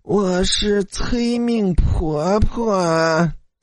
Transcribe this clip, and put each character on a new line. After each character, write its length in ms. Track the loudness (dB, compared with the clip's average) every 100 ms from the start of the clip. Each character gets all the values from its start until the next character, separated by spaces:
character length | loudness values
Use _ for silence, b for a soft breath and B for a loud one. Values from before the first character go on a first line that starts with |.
“我 400 | -2 0 0 0
是 400 | 0 0 0 0
催 540 | -2 -4 -2 0 0 -2
命 360 | -2 0 0
婆 640 | 2 2 2 -2 -2 0 0
婆。” 920 | 0 -2 -2 0 2 2 2 2 0 -2 _ _